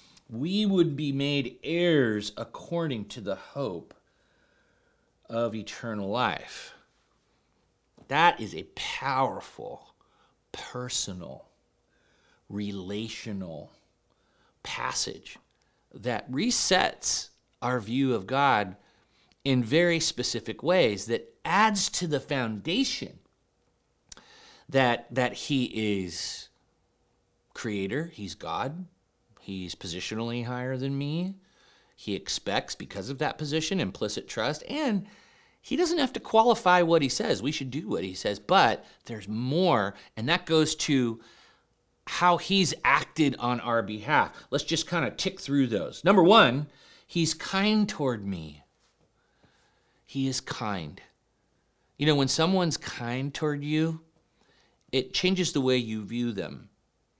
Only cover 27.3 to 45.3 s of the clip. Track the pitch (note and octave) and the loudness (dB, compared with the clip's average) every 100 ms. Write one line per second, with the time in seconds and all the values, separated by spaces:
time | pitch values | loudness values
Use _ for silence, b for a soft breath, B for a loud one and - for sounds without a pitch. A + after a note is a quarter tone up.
27.3 | _ _ - A#2 G2+ G2 B2 E3 - G2 | _ _ -10 -4 -2 -2 -4 -6 -10 -12
28.3 | - E2 E2 B2 E3 F3+ _ _ _ _ | -10 -6 -4 -4 -6 -12 _ _ _ _
29.3 | _ - F#2+ F2+ - F2+ E2+ - A2 A#2 | _ -12 -10 -8 -10 -8 -8 -6 -6 -4
30.3 | A#2+ A#2 B2 B2+ C3 C3+ C#3 C#3+ D#3+ F#3 | -4 -6 -6 -6 -4 -4 -4 -4 -4 -6
31.3 | G3 b b b b b b - G2 - | -8 b b b b b b -6 -6 -4
32.3 | - - G#2 - - - G2+ G2 C3+ D3 | -8 -2 -4 -4 -12 -10 -10 -8 -4 -4
33.3 | - D3+ D#3 D#3 G3 G#2 - G#2 - - | -4 -4 -4 -2 -2 -2 -2 -6 -6 -8
34.3 | - A2+ D3+ - D4 D4 G3+ - B B | -4 -2 -4 -6 -4 0 -2 -4 B B
35.3 | B B B - C4 F4 E4+ C4+ - - | B B B -6 0 0 2 0 -2 2
36.3 | A3 A#3+ A3+ F#3 F3+ E3+ E3 C#3 - A3+ | 4 6 6 6 6 6 4 4 0 0
37.3 | A#2+ A#2+ D#3 C3+ B2 G3+ F2+ F#2 F#2 G#2+ | 0 0 -4 -6 -6 -4 -4 -4 -4 -4
38.3 | G2+ - F#3 B2+ G#2+ B B - A2+ G2+ | -4 2 6 6 4 B B -12 -12 -8
39.3 | G#2+ B2+ D3+ F#3 B2+ G2 - B - A#2 | -4 -2 2 4 4 2 -4 B -8 -2
40.3 | E3+ F3 D#3+ D#3 - - C#3 A#2+ A2+ b | -2 2 2 2 0 2 2 2 -2 b
41.3 | b b b b _ _ _ - - F3+ | b b b b _ _ _ -10 2 4
42.3 | F3 - G3 F#3 - B2+ C#3 - - C#3+ | 4 2 2 2 2 2 2 2 0 0
43.3 | A#2+ B2 A#2+ B2 A#2 G2+ G#2+ A2+ D3 F#2 | 2 -2 -2 0 0 0 -6 0 2 2
44.3 | B B D3 - D#3+ - F3 B2 - F#3+ | B B -6 -2 -4 -2 -2 -2 -2 -6